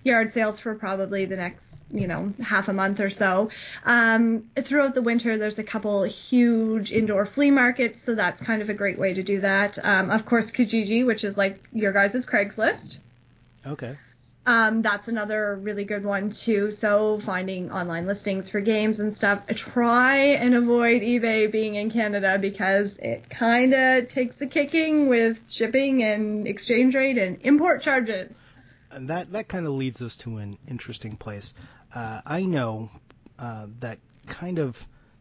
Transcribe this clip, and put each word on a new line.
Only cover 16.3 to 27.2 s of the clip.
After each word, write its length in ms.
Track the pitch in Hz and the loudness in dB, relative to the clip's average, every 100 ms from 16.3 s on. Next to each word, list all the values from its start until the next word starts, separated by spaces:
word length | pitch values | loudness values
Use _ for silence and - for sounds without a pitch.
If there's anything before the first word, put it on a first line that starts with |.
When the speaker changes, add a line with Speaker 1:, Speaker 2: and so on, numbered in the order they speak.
Speaker 1:
too. 400 | 202 - 208 208 | -4 0 0 0
So 480 | 208 214 208 214 214 | -2 2 2 2 -2
finding 520 | 214 185 185 185 180 | -4 -4 -4 -6 -6
online 360 | 185 175 165 185 | -6 -4 -4 -4
listings 420 | 202 208 190 190 | -4 -4 -4 -4
for 100 | 208 | -2
games 400 | 202 214 220 214 | 0 2 0 0
and 140 | 208 | -4
stuff. 320 | 208 202 202 - | -2 0 0 -4
Try 680 | 226 - 240 233 240 254 277 | -8 -4 0 2 4 4 4
and 400 | 285 285 247 240 | 4 4 4 4
avoid 480 | 240 240 233 240 | 4 4 4 4
eBay 480 | 214 240 226 220 214 | 2 0 2 2 2
being 240 | 220 214 208 | 2 -2 -2
in 160 | 220 | -2
Canada 480 | 233 214 202 190 196 | 0 0 0 2 2
because 580 | 190 196 190 196 202 - | 0 -2 2 2 0 -4
it 320 | - 117 - | -6 -6 -8
kinda 760 | - 233 240 262 269 262 262 247 | -2 2 4 4 6 4 4 2
takes 340 | 277 254 - | -2 -4 -4
a 60 | 269 | -4
kicking 600 | 330 285 330 320 302 277 | -2 0 0 2 4 4
with 440 | 233 226 226 - | 4 2 0 -8
shipping 500 | - 226 262 277 262 | -4 -2 0 2 2
and 460 | 220 214 214 208 202 | 2 0 -2 -4 -4
exchange 480 | 202 - 233 254 269 | -4 0 4 4 4
rate 240 | 269 | 0
and 180 | 240 | 0